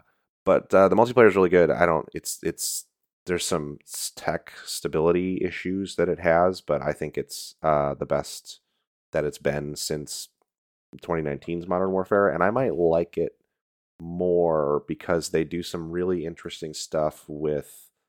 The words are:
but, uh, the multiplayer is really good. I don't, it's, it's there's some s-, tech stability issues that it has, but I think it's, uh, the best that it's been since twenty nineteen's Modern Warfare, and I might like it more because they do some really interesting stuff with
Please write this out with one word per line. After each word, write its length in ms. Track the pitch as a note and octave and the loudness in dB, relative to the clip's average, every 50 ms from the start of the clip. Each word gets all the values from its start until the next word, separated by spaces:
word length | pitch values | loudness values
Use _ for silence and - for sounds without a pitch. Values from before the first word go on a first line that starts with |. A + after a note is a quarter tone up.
| - _ _ _ _ _ _ _ _ | -16 _ _ _ _ _ _ _ _
but, 280 | F#2+ F#2 C2+ - - - | 2 2 2 2 4 6
uh, 140 | F#2+ G2 F#2+ | 6 6 8
the 60 | F#2 | 6
multiplayer 300 | G2+ A#2 A#2+ B2 B2+ A#2 | 4 4 4 6 8 8
is 80 | G#2+ F#2 | 8 8
really 140 | G2 F#2+ F2 | 6 4 6
good. 220 | F2 F2 F2 D#2 | 6 6 6 6
I 160 | C2+ A#1+ F2 | 4 4 4
don't, 200 | F2 E2 D#2 - - _ | 4 2 0 -2 -6 _
it's, 260 | D#2+ - - - - - | -12 -10 -10 -12 -6 -6
it's 420 | - - - - - - - - _ _ _ _ _ _ _ _ | -6 -6 -4 -8 -6 -6 -8 -10 _ _ _ _ _ _ _ _
there's 180 | - F2+ E2+ - | -4 -4 -4 -2
some 320 | - F#2 E2 D2+ D2 D2 C#2+ _ | -2 -2 -4 -4 -6 -10 -14 _
s-, 280 | - - - - - - | -16 -12 -10 -10 -10 -10
tech 380 | - - - D#2+ E2 - - - - - | -6 -6 -4 -4 -4 -8 -12 -20 -20 -14
stability 760 | - - - - E2 - D#2+ D#2 E2+ F2 F2+ F2+ F#2 F#2 - - | -12 -12 -8 -8 -4 -2 2 2 4 2 2 0 -2 -4 -4 -4
issues 540 | F2+ E2+ - - F#2 F#2 G2 G2 F#2 - | -6 -6 -6 -8 -6 -6 -6 -6 -8 -2
that 120 | - F2 F2 | -2 0 0
it 100 | F2 E2 | 0 0
has, 400 | F2 F2 E2 E2+ F2 F#2 F#2 - | 2 4 4 6 4 2 0 -2
but 220 | - - D2+ C#2+ C#2 | -4 -4 -4 -2 -2
I 100 | D2+ D2+ | -4 -4
think 240 | - D#2 D2+ D2 C#2+ | -4 -6 -8 -6 -8
it's, 360 | C#2 - - - - - - _ - | -8 -8 -12 -16 -16 -16 -20 _ 0
uh, 320 | D#2 D2+ D2 C#2+ C#2+ C#2+ | 0 2 2 0 -2 -4
the 120 | C#2 D#2 | -6 -4
best 540 | - D2 C#2+ C#2+ - - - - - - - _ _ _ _ _ _ _ _ _ _ - | -4 -2 -4 -4 -6 -12 -16 -18 -20 -20 -20 _ _ _ _ _ _ _ _ _ _ -4
that 120 | D#2 D2 | -4 -4
it's 140 | D2 C#2+ - | -4 -6 -4
been 380 | - C#2+ C#2+ D2 D2 D2 D2+ | -4 -4 -2 -2 -6 -8 -10
since 520 | - - - D#2 D2 D2 - - - - - _ _ _ _ _ _ _ _ _ _ _ _ - - | -10 -6 -6 -6 -6 -8 -10 -12 -14 -14 -16 _ _ _ _ _ _ _ _ _ _ _ _ -20 -20
twenty 220 | - - E2+ E2 D#2 | -6 -4 -4 -2 -2
nineteen's 440 | D2 C#2+ C#2+ - - E2+ E2+ E2+ | -4 -6 -8 -8 -8 -8 -8 -4
Modern 260 | F#2 F#2 F2+ F#2+ F#2+ F#2 | -4 -2 -2 0 0 -2
Warfare, 360 | F#2+ F#2 - G#2+ G2+ G2+ G2 | -2 0 2 2 4 4 4
and 140 | C#2 E2+ F2 | 2 2 0
I 80 | F#2+ | 2
might 240 | A2 B2 C3+ A2+ D2+ | 2 0 -2 -2 0
like 420 | D#2 F2 E2 D#2+ E2+ E2+ - - - | 2 2 4 4 2 0 0 -2 -4
it 180 | E2+ - - _ _ _ _ _ _ _ _ _ _ _ _ _ | -4 -4 -6 _ _ _ _ _ _ _ _ _ _ _ _ _
more 840 | E2+ E2 F2 F2 F2+ F2+ F2 F2 F2 E2+ D#2+ D#2 D2 C#2+ D2 C#2+ - - | -12 -10 -6 -2 0 2 2 4 4 2 2 2 2 0 0 -2 -2 -4
because 400 | D#2+ - - - F2+ E2+ D2+ - | -10 -10 -4 -2 -2 -2 -2 -2
they 140 | - E2 D#2+ | -2 -2 -2
do 180 | D2 E2+ F2 F2 | -2 -4 -8 -8
some 280 | - - F2 E2 D#2+ | -8 -10 -10 -10 -8
really 360 | E2 F2+ F2+ F#2 F#2 F2 D2+ | -6 -4 -2 -2 -2 -4 -4
interesting 480 | E2 E2+ - - E2+ - - - D#2 D2+ | -8 -10 -12 -14 -16 -14 -12 -12 -12 -12
stuff 500 | - - - - D#2 D#2 D#2 - - - - | -12 -12 -6 -2 -2 -2 -2 -2 -6 -16 -14
with 600 | D2+ D2 D2+ D2+ D2+ D2 C#2 - - - - _ _ _ _ | -12 -6 -4 -2 -2 -2 -4 -10 -20 -20 -20 _ _ _ _